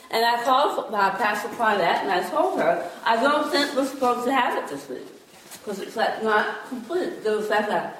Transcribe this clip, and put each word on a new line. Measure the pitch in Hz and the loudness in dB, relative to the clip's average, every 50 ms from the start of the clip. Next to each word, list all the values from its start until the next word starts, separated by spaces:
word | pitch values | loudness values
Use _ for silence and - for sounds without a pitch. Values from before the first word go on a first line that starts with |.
| - - | -12 -4
And | - 226 233 | 0 2 2
I | 233 233 240 233 | 4 2 2 2
called, | 269 262 269 294 - - - - - 220 | 2 4 4 4 2 0 -2 -4 -4 0
uh, | 202 196 - | 2 2 2
Pastor | - - 240 208 214 - - 226 | 2 2 0 0 0 -2 -4 -6
Claudette, | - - 233 214 202 196 170 180 180 - - | -4 0 2 2 2 4 2 2 2 2 0
and | 202 | 0
I | 185 180 - - | 0 0 0 0
told | 311 311 359 381 330 262 | 0 2 2 2 2 2
her, | 156 165 170 - - - - - - | 2 2 2 0 -2 -8 -8 -4 0
"I | - 233 | 2 2
don't | 226 262 285 294 302 294 - | 4 4 4 4 2 0 0
think | - 285 285 277 - | 0 0 0 0 0
we're | 254 285 262 | 0 -2 -2
supposed | - - 262 247 233 233 233 | -2 0 0 0 2 2 0
to | 247 269 | 0 2
have | 262 247 - - - | 2 2 2 0 -2
it | - - | -4 -6
this | 143 - - - | -8 -10 -10 -10
week, | - - - - - - - - - - - - - - - | -12 -12 -12 -14 -18 -20 -20 -20 -20 -20 -20 -20 -20 -14 -10
'cause | 214 196 185 | -10 -8 -8
it's, | - - - | -8 -8 -4
like, | 226 202 - - - | -2 -2 -2 -2 -2
not | 220 220 214 214 - - - - - - | 0 2 2 2 2 0 -4 -8 -10 -10
complete." | 254 226 - - 339 359 - - - - - | -10 -10 -8 -4 -2 -2 -2 -2 -6 -4 -2
There | 214 214 | -2 0
was, | 214 - - | 0 0 0
like, | 214 214 208 202 | 0 0 0 0
a, | 180 165 - - - - | -2 -2 -2 -4 -10 -14